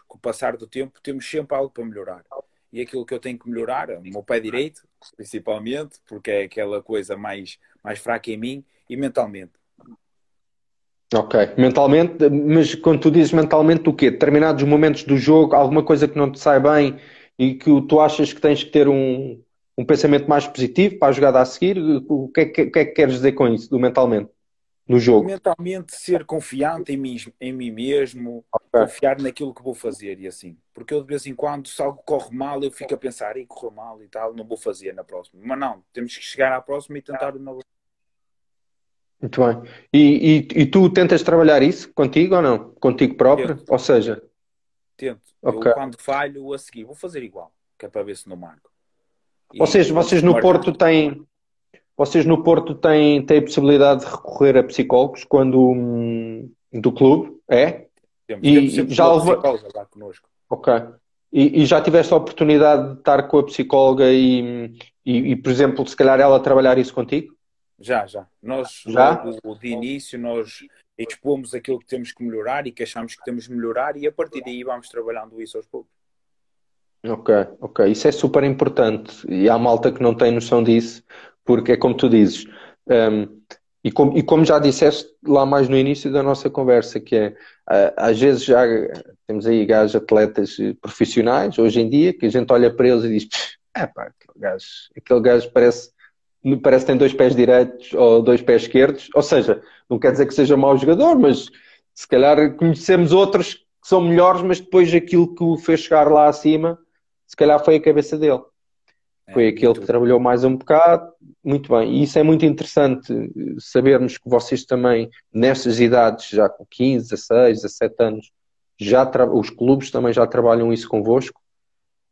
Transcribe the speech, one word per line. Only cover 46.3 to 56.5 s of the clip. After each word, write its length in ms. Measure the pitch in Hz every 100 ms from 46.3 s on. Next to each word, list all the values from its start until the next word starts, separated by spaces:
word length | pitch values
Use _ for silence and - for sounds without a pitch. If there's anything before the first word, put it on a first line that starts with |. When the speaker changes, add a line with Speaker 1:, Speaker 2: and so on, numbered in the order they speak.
| 139 135
Speaker 1:
a 40 | 139
seguir, 240 | - 120
vou 100 | 113 151
fazer 280 | 180 160
igual, 280 | 117 95 82 _ _ _
que 60 | 101
é 20 |
para 140 | 107
ver 120 | 101 95
se 140 | -
não 60 | 92
marco. 360 | 85 78 _ _ _ _ _ _ _ _ _
E 60 | -
Speaker 2:
Vocês, 320 | 160 202 147
vocês 320 | 156 170 180
no 120 | 175
Speaker 1:
marcar. 200 | 170 185
Speaker 2:
Porto 180 | 180 175
têm, 540 | - 165 160 151 139 - _ _ _ _ _ _ -
vocês 300 | 143 170 156
no 160 | 160
Porto 320 | 165 156 165 151
têm, 500 | 160 151 147 147 131
têm 140 | 151
a 20 |
possibilidade 600 | 151 - 139 143 139 135
de 100 | -
recorrer 440 | - - - 139 127
a 60 |
psicólogos 600 | 127 - 131 127 139 -
quando, 480 | - 139 131 131 127
hum, 800 | 123 120 117 117 113 113 113 127